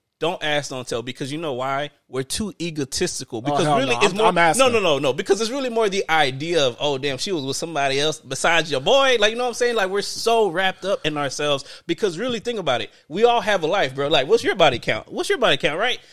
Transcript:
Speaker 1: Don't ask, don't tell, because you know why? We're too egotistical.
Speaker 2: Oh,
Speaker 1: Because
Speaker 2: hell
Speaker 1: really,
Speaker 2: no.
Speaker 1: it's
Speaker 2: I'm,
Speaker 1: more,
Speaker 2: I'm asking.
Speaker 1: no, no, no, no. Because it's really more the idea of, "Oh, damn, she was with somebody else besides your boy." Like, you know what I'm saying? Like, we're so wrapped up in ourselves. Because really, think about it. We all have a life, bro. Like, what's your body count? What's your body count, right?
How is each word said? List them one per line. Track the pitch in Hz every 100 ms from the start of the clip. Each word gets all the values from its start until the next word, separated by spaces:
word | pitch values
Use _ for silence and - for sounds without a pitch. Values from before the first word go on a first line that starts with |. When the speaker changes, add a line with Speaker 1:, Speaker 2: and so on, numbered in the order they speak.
| _ -
Speaker 1:
Don't | 156 180
ask, | 151 147 139
don't | 135 120
tell, | 123
because | 120 123 135
you | 151
know | 165
why? | 123 131 139 147 _ _
We're | 127
too | 135 - 214 -
egotistical. | 170 151 135 - 185 - - 117
Speaker 2:
Oh, |
Speaker 1:
Because | 131 143 156
Speaker 2:
hell | 147
Speaker 1:
really, | 269 240
Speaker 2:
no. |
Speaker 1:
it's | 202
Speaker 2:
I'm, | 190
Speaker 1:
more, | 220
Speaker 2:
I'm | 175
asking. | 170 220 262
Speaker 1:
no, |
no, | 233
no, | 185 139
no. | 143
Because | 135 - 196
it's | 220
really | 277 254
more | 226 214
the | 190 -
idea | 160 143 135 160 170 135
of, | 117
"Oh, | 147 135
damn, | 143 131
she | -
was | 175
with | 135 135
somebody | 170 156 139 135
else | 151 151
besides | 127 135 180 165 160
your | 139
boy." | 147 269 269 247
Like, | 208
you | 226
know |
what | 247
I'm | 220
saying? | 240 226
Like, | 190
we're | 196
so | 196 - - 233 208
wrapped | 165 190 185 185
up | 196 156
in | 151
ourselves. | 143 135 147 139 - - -
Because | 170 208 165
really, | 254 233
think | 226 233
about | 160 120
it. | 101 _ -
We | 160 233
all | 240
have | 196 202
a | 156
life, | 196 147
bro. | 135 139
Like, | 156 135
what's | 233
your | 311 240
body | 156 120
count? | - 110 -
What's | 202 349
your | 392
body | 214 143
count, | 165 156
right? | 240 226 -